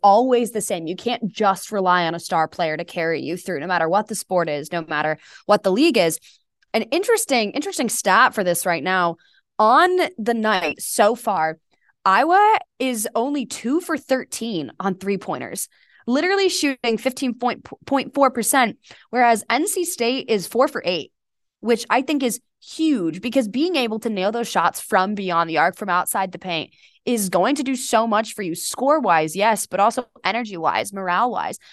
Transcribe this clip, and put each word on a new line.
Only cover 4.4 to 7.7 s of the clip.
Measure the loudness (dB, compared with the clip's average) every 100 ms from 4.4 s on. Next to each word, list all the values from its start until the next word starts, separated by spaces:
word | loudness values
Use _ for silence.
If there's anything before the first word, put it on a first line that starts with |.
| 0
is, | -4 -4
no | -6
matter | -4 -2 -2 -4 -10 -6 2
what | 2
the | 4
league | 4 4 4
is. | 2 0 _ _ _ _ _
An | -4
interesting, | -2 -2 0 0 2 0 0
interesting | -4 -6